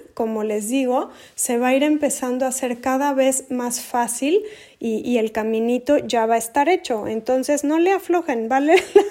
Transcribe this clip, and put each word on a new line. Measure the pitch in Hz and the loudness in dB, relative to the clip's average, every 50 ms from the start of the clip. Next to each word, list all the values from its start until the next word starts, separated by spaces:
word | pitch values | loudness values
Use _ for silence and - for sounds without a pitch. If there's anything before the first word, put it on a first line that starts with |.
| - - _ | -8 -10 _
como | - 233 220 220 214 214 | -4 -4 -2 -2 -4 -2
les | 214 208 214 208 214 | -2 -4 -4 -2 -2
digo, | 254 269 262 247 247 277 381 - - - - - _ | -2 0 0 0 0 0 -2 -4 -10 -18 -20 -14 _
se | - - - 240 | -6 -4 -2 0
va | 240 247 254 | 0 2 2
a | 262 | 2
ir | 269 | 4
empezando | 294 302 302 294 294 262 247 - 254 247 247 254 262 | 4 2 2 2 0 -2 -2 -2 -4 -4 -2 -2 -2
a | 262 | -2
hacer | 247 - 269 247 247 240 | -2 -4 -4 -4 -6 -4
cada | - 262 262 262 285 285 277 | -2 -2 0 0 0 0 2
vez | 269 262 269 262 - - - | 2 2 2 0 0 -4 -6
más | 262 247 240 240 240 - | -6 -6 -4 -4 -6 -8
fácil | - - - 240 240 - - - 269 285 359 427 415 - - - - - _ _ | -6 -4 -2 -2 -2 -2 -4 -4 -2 0 0 0 0 -4 -10 -18 -20 -20 _ _
y, | - 233 220 | -4 -4 -4
y | 214 - 247 240 | -4 -2 0 0
el | 226 220 220 | 0 0 0
caminito | 220 226 214 220 226 220 226 233 247 247 247 - 294 | -2 -4 -2 -2 -2 0 0 0 0 0 2 2 2
ya | 294 - 220 240 233 220 | 2 2 0 0 0 2
va | 220 233 | 2 2
a | |
estar | 233 226 - - 285 285 320 | 0 0 0 0 0 2 4
hecho. | 370 359 - - 240 208 208 | 2 2 0 -2 -4 -4 -4
Entonces, | 208 220 226 220 - 254 262 262 - 294 285 294 | -4 -6 -4 -2 0 0 0 2 0 0 0 0
no | 285 311 330 | 2 2 2
le | 339 381 | 4 2
aflojen, | 392 381 381 - 349 349 339 - 247 233 220 226 | 2 0 0 0 0 0 0 -2 -4 -4 -2 0
<laughs> | |
vale | 262 269 285 302 349 359 - - - 403 403 403 | 0 2 4 4 4 4 4 4 4 4 4 4